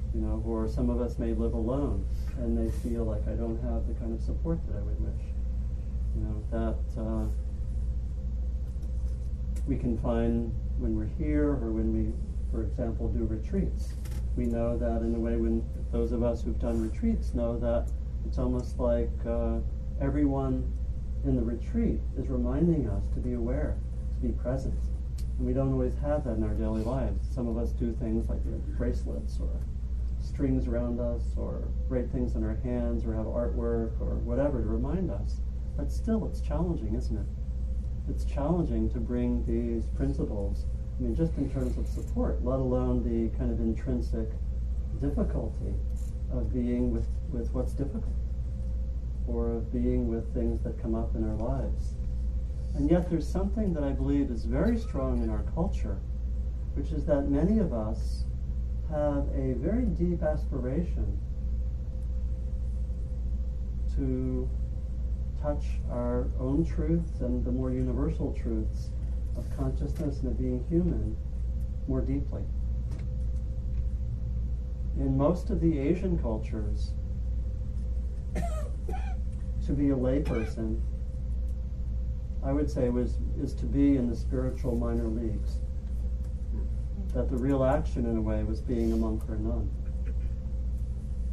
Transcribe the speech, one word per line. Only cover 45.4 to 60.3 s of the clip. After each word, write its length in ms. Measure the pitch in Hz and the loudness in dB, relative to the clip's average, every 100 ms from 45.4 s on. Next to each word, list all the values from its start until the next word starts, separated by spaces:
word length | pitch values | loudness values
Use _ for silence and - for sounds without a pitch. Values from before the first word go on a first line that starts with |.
| - - 101 101 - - - - - | -2 -2 -2 0 0 -2 -4 -4 -2
of 220 | 123 113 | 0 0
being 380 | 127 120 120 123 | 0 0 2 2
with, 160 | 113 107 - - | 2 0 -2 -2
with 220 | 120 113 | -2 -2
what's 200 | 127 127 | -2 -2
difficult, 420 | - 139 - - - - - - - - - - - - - - | -2 -2 -2 -2 0 -2 -2 -4 -2 -2 -2 -2 -2 -4 -2 -2
or 240 | 117 117 | 0 0
of 200 | 117 117 | 0 0
being 360 | 127 123 123 120 | 0 2 2 2
with 260 | 113 107 | 0 -2
things 280 | 123 117 113 | 0 0 0
that 180 | 117 113 | -2 -2
come 140 | 117 113 | -2 0
up 200 | 113 117 | 0 0
in 120 | 110 | 0
our 80 | 107 | 0
lives. 580 | 120 135 123 - - - - - - - - - - 147 | 0 0 0 0 -2 -2 -2 -2 0 0 -2 -2 -2 2
And 140 | 147 | 4
yet 200 | 175 170 | 4 4
there's 180 | 165 151 | 0 0
something 460 | 175 196 226 196 | 0 0 0 0
that 100 | 156 | 0
I 80 | 143 | 0
believe 380 | 127 135 143 131 | 0 2 2 2
is 160 | 113 113 | 0 0
very 320 | 131 196 226 | 2 2 2
strong 460 | - - 131 123 | 0 -2 0 2
in 60 | 113 | 2
our 140 | 107 - - | 0 0 0
culture, 420 | 190 - - - - - - - - - - - | 0 0 0 -2 -4 -2 -2 -2 -2 -2 -2 -2
which 160 | - | -2
is 140 | 156 143 | 0 2
that 240 | 143 139 | 4 4
many 300 | 139 175 220 | 4 4 4
of 140 | 185 | 4
us 500 | 113 110 113 - - - - - - - - - | 2 0 0 0 0 -2 -2 -2 -2 -2 -2 -2
have 380 | 151 147 143 139 139 | 2 2 2 2 0
a 180 | 131 123 | 0 2
very 280 | 160 226 240 | 2 2 2
deep 380 | 165 175 170 | 2 2 2
aspiration 920 | 151 | 2